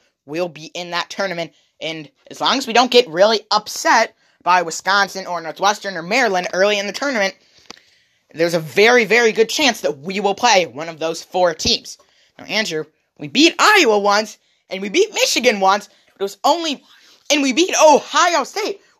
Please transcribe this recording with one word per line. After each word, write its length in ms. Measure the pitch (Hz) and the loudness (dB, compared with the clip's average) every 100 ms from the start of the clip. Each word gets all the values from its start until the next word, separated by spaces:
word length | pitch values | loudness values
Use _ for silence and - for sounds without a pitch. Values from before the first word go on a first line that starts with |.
| _ _ 139 | _ _ -10
will 220 | 160 180 | -6 -6
be 180 | 147 160 | -8 -16
in 240 | 175 175 | -14 -8
that 180 | 170 - | -8 -8
tournament. 460 | - 196 170 160 _ _ - | -6 -6 -6 -10 _ _ -14
And 300 | 156 160 147 _ - | -12 -10 -14 _ -20
as 120 | - | -4
long 160 | 151 247 | -2 -2
as 80 | 226 | 2
we 80 | |
don't 160 | 226 247 | 2 4
get 180 | 240 240 | 4 2
really 320 | 165 208 220 - | 2 4 2 0
upset 640 | 208 - - 320 247 226 _ _ _ | -2 -2 -4 2 2 2 _ _ _
by 180 | 175 180 | 0 0
Wisconsin 640 | 165 - 185 202 190 190 175 | 0 -6 0 0 0 -4 -10
or 140 | 175 | -10
Northwestern 560 | 160 151 196 202 202 175 | -10 -2 0 0 -6 -8
or 60 | |
Maryland 460 | 170 240 233 180 180 | -4 0 0 -2 -2
early 260 | 180 202 208 | 0 2 0
in 80 | 202 | -4
the 60 | |
tournament, 420 | 196 277 233 190 - _ _ _ - _ _ _ _ _ | -6 -4 -2 -4 -6 _ _ _ -20 _ _ _ _ _
there's 200 | 147 170 | -2 0
a 60 | 165 | 0
very, 460 | 156 185 220 247 190 | -4 0 4 4 2
very 260 | 233 233 | 2 2
good 160 | 196 220 | 0 -2
chance 320 | - 285 214 | 0 -2 -2
that 180 | - 135 | -6 -6
we 220 | 160 196 | -8 -4
will 140 | 196 | -4
play 320 | 196 247 196 160 | 0 2 2 0
one 240 | 123 165 | -6 -12
of 80 | 160 | -8
those 240 | 160 165 | -6 -8
four 320 | - 185 180 | -8 0 0
teams. 420 | 156 240 220 - - _ _ _ - | 0 -4 -4 -6 -20 _ _ _ -20
Now, 60 | |
Andrew, 400 | - 202 190 156 151 _ _ - | -8 -6 -4 -6 -10 _ _ -16
we 100 | 147 | -6
beat 260 | 202 320 - | 2 2 4
Iowa 400 | 330 415 254 208 | 4 4 4 2
once, 380 | 202 208 220 - _ _ - | 2 0 -2 -12 _ _ -14
and 140 | 190 | -8
we 80 | 196 | -2
beat 240 | 320 440 | 0 0
Michigan 460 | 381 523 302 240 208 | 0 -2 2 0 2
once, 280 | 190 202 - _ _ | 2 2 -2 _ _
but 80 | - | -10
it 40 | |
was 140 | 196 - | -10 -2
only, 400 | 269 339 330 254 _ _ _ _ - | 0 0 -2 -6 _ _ _ _ -2
and 120 | 294 | 0
we 100 | 277 | 0
beat 220 | 247 381 226 | 0 0 4
Ohio 640 | 311 254 - 294 349 320 | 6 6 2 0 2 2
State. 380 | 247 392 392 - _ | -2 -6 -6 -8 _